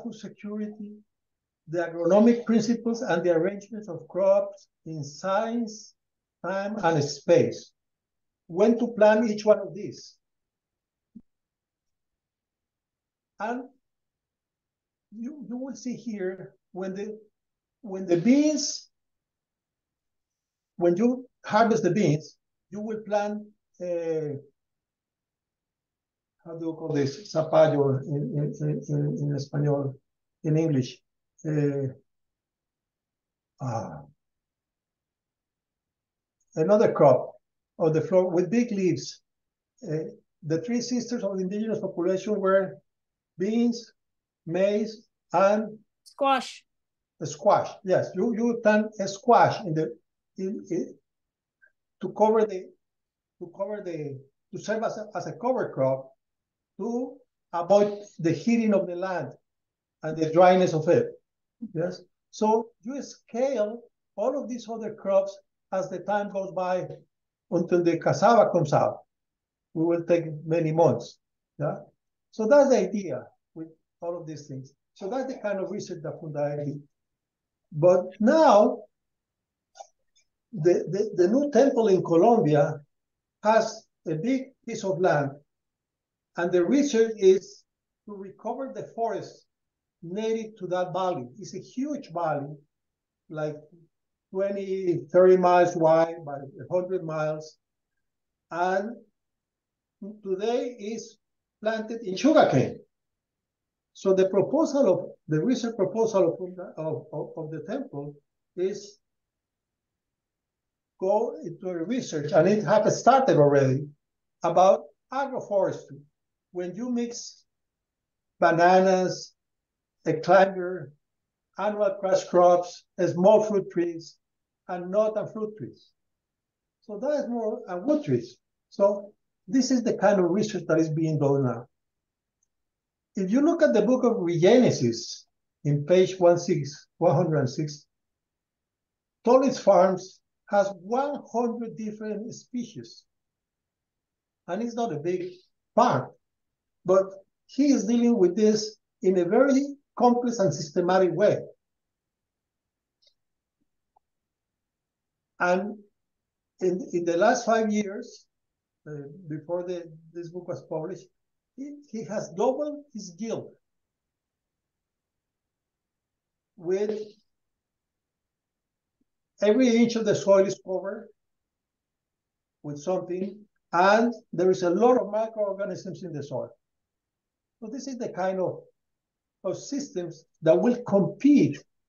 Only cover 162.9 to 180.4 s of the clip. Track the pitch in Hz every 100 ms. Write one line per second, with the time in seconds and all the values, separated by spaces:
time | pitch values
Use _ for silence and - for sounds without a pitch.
162.9 | 214 180 165 226 190 - - _ _ _
163.9 | _ _ _ _ _ _ _ _ _ _
164.9 | _ _ _ _ _ _ _ _ _ _
165.9 | _ _ _ _ _ _ - 165 190 208
166.9 | 220 - - _ _ _ _ _ _ _
167.9 | _ _ _ _ _ _ _ _ _ _
168.9 | _ _ _ _ _ 202 233 254 226 233
169.9 | 226 208 156 - 196 180 - - 185 190
170.9 | 226 - _ _ _ _ _ _ _ _
171.9 | _ _ _ _ _ _ _ 151 143 185
172.9 | 185 - 180 208 - - _ _ 170 190
173.9 | 220 233 - - 160 185 151 175 180 240
174.9 | 247 196 208 220 220 202 190 196 175 196
175.9 | - 175 147 - 127 - - _ _ _
176.9 | _ _ _ _ _ _ _ 220 262 247
177.9 | 247 220 175 190 190 170 127 - _ _
178.9 | _ _ _ _ _ 190 - - 277 -
179.9 | 180 170 - _ _